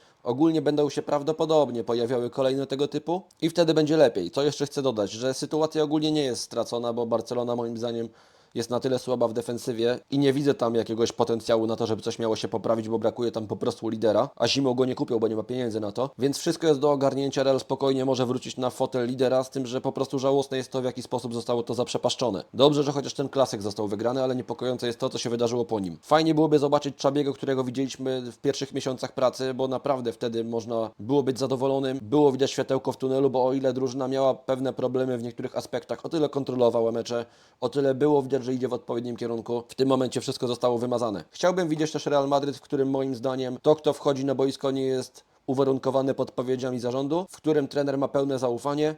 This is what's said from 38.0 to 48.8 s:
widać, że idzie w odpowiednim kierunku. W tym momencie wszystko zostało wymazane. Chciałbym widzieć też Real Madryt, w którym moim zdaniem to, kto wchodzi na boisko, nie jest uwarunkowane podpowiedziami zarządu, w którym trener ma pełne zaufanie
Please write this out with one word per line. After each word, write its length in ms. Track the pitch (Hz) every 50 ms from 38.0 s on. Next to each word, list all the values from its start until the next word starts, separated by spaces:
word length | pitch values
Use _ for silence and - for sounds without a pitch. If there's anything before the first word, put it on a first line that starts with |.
| 143 151 147 139
widać, 220 | 131 127 139 127 117
że 100 | 127 131
idzie 140 | 123 127 117
w 40 |
odpowiednim 440 | 123 117 - - 123 117 120 120 120
kierunku. 480 | - 120 117 117 113 104 120 120 117 113 -
W 60 | -
tym 140 | - 135 135
momencie 320 | 135 131 131 113 - 123
wszystko 280 | - 139 127 - 131 123
zostało 300 | 123 - - 123 120 113
wymazane. 460 | 123 123 123 113 120 110 - - - -
Chciałbym 380 | - - 175 180 185 185 180 156
widzieć 240 | 156 151 156 156
też 140 | - 143 -
Real 220 | 147 143 143 139 139
Madryt, 280 | 143 139 139 139 135
w 40 | -
którym 300 | - - 147 135 135 135
moim 240 | 135 135 135 135 131
zdaniem 440 | 113 120 131 127 131 131 127 127 120
to, 140 | - 151 151
kto 160 | 156 - 151
wchodzi 320 | 139 - - 147 139 131 135
na 100 | 139 131
boisko, 360 | 127 135 139 131 - - 135
nie 160 | 135 135 131
jest 380 | 131 131 131 123 - - - - _ _ _ _
uwarunkowane 680 | - 131 131 139 135 135 127 - 135 127 135 131 135 127
podpowiedziami 680 | - 127 - - - 123 127 131 123 131 127 127 120
zarządu, 460 | 113 123 123 135 139 139 160 175 196 -
w 60 | -
którym 320 | - - 151 151 147 139 131
trener 300 | - 147 143 143 139 139
ma 100 | 139 -
pełne 300 | - 139 139 139 135 123
zaufanie 560 | 131 123 120 117 - 143 143 147